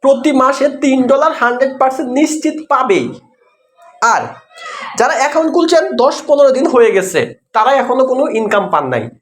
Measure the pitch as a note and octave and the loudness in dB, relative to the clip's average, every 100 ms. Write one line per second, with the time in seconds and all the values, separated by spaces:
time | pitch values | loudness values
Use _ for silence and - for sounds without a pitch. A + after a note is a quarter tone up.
0 | C#4 C#4 D4+ C4+ C4 C#4 C#4+ C#4 D4 C4 | 2 2 2 2 2 2 -2 0 0 2
1 | B3 C4+ D#4 D#4 A#3+ B3 C4+ C4+ C4 C4 | 2 2 2 0 -2 0 -2 0 -2 -2
2 | C4+ B3+ D4+ D#4 D#4 D#4 - C#4 B3 F3+ | -4 0 0 0 -4 -6 -2 -2 2 0
3 | A#2+ - _ _ _ _ _ _ - - | 0 -10 _ _ _ _ _ _ -20 -2
4 | A#3 G3+ - - _ - - - - - | 0 0 -2 -12 _ -18 -16 -14 -12 -2
5 | A#3+ D#4 C#4 D#4 D#4+ E4+ E4 E4 F#4+ A#3+ | -2 0 -2 0 0 0 2 2 0 0
6 | C4 - - C#4+ C#4 B3+ - B3 A3+ F#3+ | 0 -2 -2 2 4 4 0 4 4 2
7 | F#3 D#3+ A#2+ - _ A3+ A3 C#4 A#3+ B3 | -2 -2 -4 -8 _ -2 2 0 0 0
8 | C4 B3+ D4+ A3 G#3+ G#3 F#3 D3+ C#3 B2 | 0 0 -2 -2 -2 -2 0 -4 -2 -6
9 | A2+ - | -6 -14